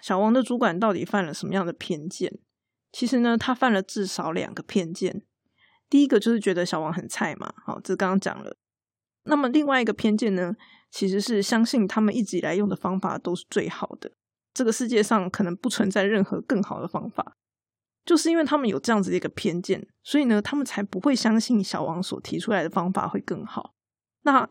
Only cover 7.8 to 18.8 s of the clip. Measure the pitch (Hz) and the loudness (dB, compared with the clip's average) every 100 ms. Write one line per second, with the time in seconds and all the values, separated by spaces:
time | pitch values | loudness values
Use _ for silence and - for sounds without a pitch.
7.8 | - 190 190 196 - - - - _ _ | -4 -2 2 2 0 -6 -10 -16 _ _
8.8 | _ _ _ _ - 294 262 294 294 262 | _ _ _ _ 0 0 4 2 4 2
9.8 | 220 202 220 214 226 185 180 214 - - | 2 0 2 2 2 0 -2 -6 -12 -20
10.8 | _ - 190 190 202 214 202 233 226 262 | _ -4 0 0 0 0 2 2 4 2
11.8 | 196 220 214 247 208 180 156 180 208 170 | 2 2 2 2 -2 -2 -2 0 0 -2
12.8 | 185 190 185 - - 175 - 208 170 - | -4 -2 -4 -6 -6 -6 -4 -4 -2 -4
13.8 | - - - - _ _ _ - 233 226 | -10 -10 -16 -18 _ _ _ -2 0 0
14.8 | 240 233 208 208 180 - 185 180 254 - | 0 0 2 2 0 -2 -2 -2 -2 0
15.8 | 202 202 196 220 196 - - 247 208 - | 0 2 2 2 0 -2 -2 -2 -2 -6
16.8 | - 151 175 - - - _ _ _ _ | -8 -8 -8 -8 -10 -12 _ _ _ _
17.8 | _ _ - 330 330 330 311 294 240 135 | _ _ 2 2 4 2 2 0 0 0